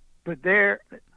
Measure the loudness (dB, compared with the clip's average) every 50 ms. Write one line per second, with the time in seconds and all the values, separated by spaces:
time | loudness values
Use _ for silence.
0 | -20 -20 -20 _ -12 -12 -10 -4 0 2 2 2 2 2 0 -4 -8 _ -20 -20
1 | _ _ _